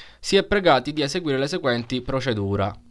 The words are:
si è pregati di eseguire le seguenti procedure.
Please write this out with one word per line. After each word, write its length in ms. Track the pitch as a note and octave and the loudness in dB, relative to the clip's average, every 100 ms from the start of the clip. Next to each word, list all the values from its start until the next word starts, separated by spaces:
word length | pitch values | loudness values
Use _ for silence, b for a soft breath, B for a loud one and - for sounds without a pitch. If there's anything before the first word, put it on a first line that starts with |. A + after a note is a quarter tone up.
| B B - | B B 0
si 120 | G3 | 2
è 60 | |
pregati 480 | F#3+ G3+ F3 C3 C3+ | 2 2 4 4 2
di 120 | D3+ | -2
eseguire 340 | C#3 F3+ D#3 C3+ | -2 -2 -2 0
le 100 | C#3+ | 0
seguenti 540 | F3+ C3+ A#2+ A#2+ B2+ | -2 0 -2 -2 -4
procedure. 720 | - C3 B2+ G#2+ G2 G2+ F#2+ - - | -2 -2 -2 -2 0 0 -2 -6 -18